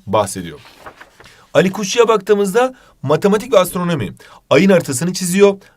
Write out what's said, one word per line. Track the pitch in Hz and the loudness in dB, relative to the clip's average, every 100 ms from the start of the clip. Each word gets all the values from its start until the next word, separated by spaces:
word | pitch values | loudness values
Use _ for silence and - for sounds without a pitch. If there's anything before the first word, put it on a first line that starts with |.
| - | -4
bahsediyor. | 107 98 95 85 73 - - - - - _ - _ _ | -2 -2 -6 -12 -16 -20 -20 -20 -20 -20 _ -20 _ _
Ali | 143 185 | 0 0
Kuşçu'ya | 190 196 - 226 | -2 -6 0 2
baktığımızda | 220 - 208 202 202 254 254 _ _ | 2 2 0 2 0 -2 -4 _ _
matematik | 127 151 202 208 - | -2 0 2 0 2
ve | 196 | 2
astronomi. | 180 180 175 156 95 - - - _ | 2 -4 -4 -4 -6 -12 -20 -20 _
Ayın | 135 196 | 2 4
haritasını | 180 - 135 170 | 2 0 -6 -6
çiziyor. | 180 185 185 202 196 _ | -6 -4 2 2 2 _